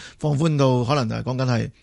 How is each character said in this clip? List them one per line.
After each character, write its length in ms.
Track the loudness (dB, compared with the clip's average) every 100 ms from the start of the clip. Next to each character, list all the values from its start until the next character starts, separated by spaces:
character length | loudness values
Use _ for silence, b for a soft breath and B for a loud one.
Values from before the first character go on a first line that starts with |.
| B B
放 200 | -2 0
寬 200 | 2 2
到 260 | 4 2
可 100 | 2 0
能 60 | 0
係 140 | -4
講 140 | -4 -2
緊 100 | 0
係 240 | 0 -2 -8